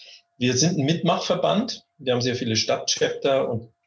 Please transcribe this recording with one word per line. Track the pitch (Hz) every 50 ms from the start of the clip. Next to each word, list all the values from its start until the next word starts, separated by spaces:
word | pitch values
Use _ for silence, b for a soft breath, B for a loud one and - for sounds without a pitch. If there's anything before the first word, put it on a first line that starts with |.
| B B B B B _ _ -
Wir | 120 127 123
sind | - 151 175 175
ein | 151 131
Mitmachverband. | 143 170 - - 170 180 - - - 180 - - 160 165 202 269 - - - - _ _ -
Wir | 131 127 123
haben | 120
sehr | 120 127 120
viele | 120 131 117 110
Stadtchapter | 110 - - - - - - - - - 123 - - - 139 135 135 - 120
und | 120 113 - - _ _ _